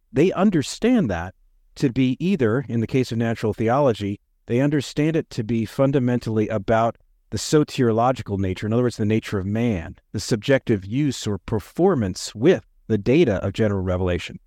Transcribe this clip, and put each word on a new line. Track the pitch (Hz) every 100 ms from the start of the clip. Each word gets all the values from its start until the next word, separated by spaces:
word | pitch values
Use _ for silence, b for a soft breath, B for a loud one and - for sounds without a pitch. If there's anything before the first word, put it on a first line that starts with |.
| _
they | 120 175
understand | - 202 175 127 - 226 254 139
that | 85 90 - _ _ _ -
to | 143
be | 117 131 131
either, | 175 196 117 120 104
in | 113
the | 110
case | 131 123
of | 117
natural | 117 113 110
theology, | 101 113 127 143 110 101 101 _ _ -
they | 120
understand | 143 147 - - 156 160
it | 127
to | -
be | 107 117
fundamentally | 110 - 135 139 123 123 120 110 107
about | 107 101 113 117 - _ _ _
the | 107
soteriological | - 156 147 - 120 110 120 131 - 101
nature, | 95 92 107
in |
other | 113
words, | 123 -
the |
nature | 107 110 - 104
of | 92
man, | 107 120 95 78 78 _
the | 110
subjective | - 117 104 135 - 107
use | 95 120 147 120 -
or | 101
performance | - 110 - - 185 156 101 92 -
with | 107 139 156 - _ -
the | 107
data | 101 143 156 95
of | 98
general | 98 110 101
revelation. | 92 90 92 87 - -